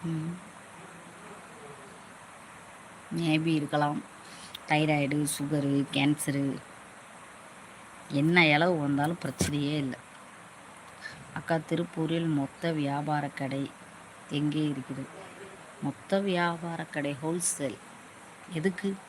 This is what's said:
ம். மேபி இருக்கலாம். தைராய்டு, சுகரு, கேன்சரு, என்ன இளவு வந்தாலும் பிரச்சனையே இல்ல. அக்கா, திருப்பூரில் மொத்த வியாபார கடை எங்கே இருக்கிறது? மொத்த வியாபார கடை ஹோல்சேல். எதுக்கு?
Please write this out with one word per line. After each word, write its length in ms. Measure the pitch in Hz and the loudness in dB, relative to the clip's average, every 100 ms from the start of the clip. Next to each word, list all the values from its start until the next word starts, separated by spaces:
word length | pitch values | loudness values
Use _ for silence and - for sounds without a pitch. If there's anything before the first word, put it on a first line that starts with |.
ம். 280 | 170 160 160 180 - - - - - - - - - 202 - - 143 - - - - - - - - - - - - - - 165 | -2 -2 -2 -6 -12 -18 -18 -16 -16 -16 -16 -16 -16 -16 -16 -16 -16 -16 -16 -18 -18 -18 -18 -18 -18 -18 -18 -18 -18 -18 -6 0
மேபி 380 | 165 156 160 | 4 6 6
இருக்கலாம். 480 | 156 147 147 147 147 - - - - - - - | 4 4 4 4 2 -6 -16 -16 -16 -14 -14 2
தைராய்டு, 560 | 151 156 147 139 147 | 4 6 6 4 2
சுகரு, 600 | 143 - 143 151 139 139 135 | 2 0 0 2 4 2 2
கேன்சரு, 520 | 143 143 147 - 139 139 143 - - - - - - - - - - - - - - - | 6 6 6 2 2 0 -2 -10 -18 -18 -18 -18 -18 -18 -18 -18 -18 -18 -18 -18 -16 -2
என்ன 360 | 143 156 175 160 | 4 8 8 8
இளவு 340 | 147 175 170 | 8 6 4
வந்தாலும் 380 | 143 139 147 - | 4 4 2 0
பிரச்சனையே 540 | 139 - - 147 143 151 | -4 0 0 2 2 0
இல்ல. 180 | 135 - - - - - - - - - - - - - - | 0 -4 -12 -18 -18 -18 -18 -18 -18 -18 -18 -14 -12 -12 -10
அக்கா, 240 | - - 165 | -8 2 2
திருப்பூரில் 680 | 151 165 170 - 160 165 165 | 4 0 0 0 2 2 4
மொத்த 460 | 147 139 - 170 | 2 2 -2 0
வியாபார 560 | 156 143 143 147 151 143 | 2 2 0 2 2 0
கடை 420 | - 135 135 135 - - - - - - | -2 -2 -2 -4 -8 -18 -18 -18 -18 -4
எங்கே 380 | 147 151 147 151 | 0 2 2 0
இருக்கிறது? 380 | 135 123 135 135 - - - - - - - | -2 -6 -8 -8 -12 -16 -14 -16 -16 -18 -4
மொத்த 380 | - - - 196 | -4 -4 0 2
வியாபார 640 | 196 175 175 165 170 165 | 4 4 2 2 -4 -6
கடை 320 | 165 156 143 139 | -4 -2 -2 -2
ஹோல்சேல். 560 | 156 175 170 - 139 101 - - - - - - - | -2 0 0 0 -2 -4 -12 -18 -18 -18 -18 -18 -6
எதுக்கு? 440 | 170 185 180 196 190 | 0 0 0 -2 -4